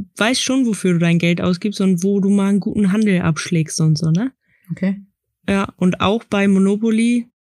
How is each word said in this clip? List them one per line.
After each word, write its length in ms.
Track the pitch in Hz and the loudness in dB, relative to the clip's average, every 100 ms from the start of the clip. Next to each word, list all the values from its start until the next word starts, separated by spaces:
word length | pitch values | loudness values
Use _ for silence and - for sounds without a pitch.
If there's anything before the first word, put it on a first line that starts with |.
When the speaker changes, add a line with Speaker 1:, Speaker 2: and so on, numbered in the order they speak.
| 196 - | -8 -4
Speaker 1:
weißt 260 | 214 254 | -2 0
schon, 240 | - 262 240 | -2 0 0
wofür 260 | 196 190 | 0 0
du 40 | 170 | 2
dein 200 | 170 170 | 2 2
Geld 220 | 170 175 | 2 0
ausgibst 400 | 180 180 208 202 | -2 -2 -4 -2
und 220 | 190 175 | 0 0
wo 160 | 196 202 | 0 0
du 100 | 196 | 2
mal 180 | 202 196 | 2 2
einen 120 | 202 | 0
guten 320 | 220 214 196 | -2 0 0
Handel 280 | 214 214 180 | 2 2 2
abschlägst 580 | 170 156 - 170 156 - | 0 -2 -2 -2 -2 0
und 180 | 160 156 | 0 2
so, 120 | 160 | 0
ne? 220 | 165 262 - _ _ - | 0 -2 -8 _ _ -14
Speaker 2:
Okay. 300 | 170 190 202 - _ _ _ - | -6 -4 -4 -10 _ _ _ -4
Speaker 1:
Ja, 240 | 196 - - | -2 -2 -2
und 240 | 185 - | -2 0
auch 240 | 185 226 | 0 -2
bei 220 | - 202 202 | -2 0 2
Monopoly 800 | 190 190 208 226 220 233 240 233 _ | 2 2 0 0 0 2 0 -4 _